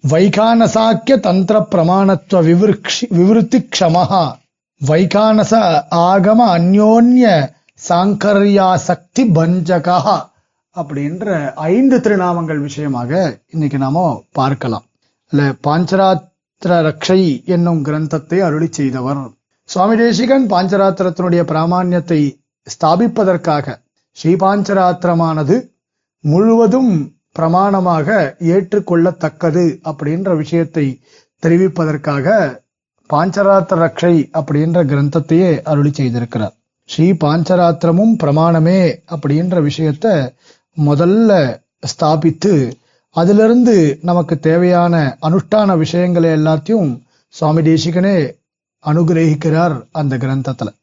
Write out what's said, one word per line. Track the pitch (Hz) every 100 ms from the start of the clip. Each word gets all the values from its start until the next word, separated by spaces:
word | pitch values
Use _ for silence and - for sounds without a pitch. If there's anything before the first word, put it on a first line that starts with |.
| 143
வைகானசாக்கிய | 156 196 196 226 233 220 220 220 220 - 262
தந்திர | 190 185 185 220 160
பிரமாணத்துவ | 185 165 185 196 185 _ 185
விவிருக்ஷி-, | 160 175 208 202 - - -
விவிருத்தி | 170 185 226 226 262 - -
க்ஷமஹா, | 175 170 180 196 147 113 _ _ _ _ 139
வைகானச | 156 190 202 220 214 208 226 196 156 -
ஆகம | 170 175 196 190 220 233 170
அந்யோன்ய | 170 196 214 226 240 247 240 170 135 _ _ _ -
சாங்கர்யாசக்தி | 175 196 202 202 202 202 202 185 180 - 175 _ -
பஞ்சகா | 262 160 165 180 165 180 175 180 214 175 - _ _ _ _ 180
அப்படின்ற | 147 143 143 170 208 175 143
ஐந்து | - 156 196 269 247
திருநாமங்கள் | 208 208 180 175 165 151
விஷயமாக | 143 143 147 127 120 170 175 117 _
இன்னைக்கு | 165 147 139
நாம | 135 156 175 113 _
பார்க்கலாம். | - 131 139 131 107 _ _ _ _ _
இல்ல, | 143 143 131
பாஞ்சராத்திர | - 156 175 190 190 185 - _ _ _ 180
ரக்ஷை | 175 156 151 - 190 185 127
என்னும் | - 175 170 165
கிரந்தத்தை | 143 151 156 160 139 180
அருளி | 185 156 165
செய்தவர். | 165 139 131 127 139 127 _ _ _
சுவாமி | _ 185 196 220
தேசிகன் | 233 202 247 269 240
பாஞ்சராத்திரத்தினுடைய | 185 190 196 196 190 180 170 180 175
பிராமான்யத்தை | 170 156 165 180 180 175 175 160 147 - _ _ -
ஸ்தாபிப்பதற்காக | - 160 175 233 233 190 175 - 147 135 113 _ _ _
ஸ்ரீ | - 165
பாஞ்சராத்திரமானது | 165 190 202 202 196 180 180 175 170 165 156 147 220 - _ _ _ _ _
முழுவதும் | 151 165 220 226 226 254 254 170 139 _ _ -
பிரமாணமாக | 160 180 196 196 180 165 151 214 143 -
ஏற்றுக்கொள்ளத்தக்கது | 170 185 185 208 202 170 175 175 156 - 170 160 170 135
அப்படின்ற | 160 147 147 165 196 165
விஷயத்தை | 147 170 165 165 139 123 _ _ _ _ 165
தெரிவிப்பதற்காக | 170 190 156 156 151 147 143 139 214 156 123 _ _ _ _ _
பாஞ்சராத்திர | 147 180 180 196 196 180 175
ரக்ஷை | 165 - 170 170 131
அப்படின்ற | 160 147 147 160 170
கிரந்தத்தையே | 147 143 143 160 147 160 185 156
அருளி | - 147 147
செய்திருக்கிறார். | 143 131 120 120 120 104 _ _ _
ஸ்ரீ | _ - 165
பாஞ்சராத்திரமும் | 185 151 160 156 180 175 170 170 170 220 226
பிரமாணமே | 147 147 165 165 160 190 175 - _
அப்படின்ற | 160 143 147 180 180 143
விஷயத்த | 143 156 147 226 175 127 _ _ _ _ -
முதல்ல | 147 147 170 208 226 190 135 113 _ _ -
ஸ்தாபித்து, | - 156 156 160 160 202 165 123 120 _ _ _
அதிலிருந்து | - 175 208 220 240 247 208 156 147
நமக்கு | 170 180 156 160
தேவையான | 160 165 180 180 175 170 139 -
அனுஷ்டான | 156 180 - 214 202 175
விஷயங்களை | 156 175 180 175 165
எல்லாத்தையும் | 156 156 156 156 220 160 120 _ _ _
சுவாமி | - 156 160
தேசிகனே | 156 160 160 175 185 190 143 - _ _ _ _ -
அனுகிரகிக்கிறார் | 151 165 165 165 151 160 156 170 156 -
அந்த | 160 143 131
கிரந்தத்துல. | 135 135 131 127 113 -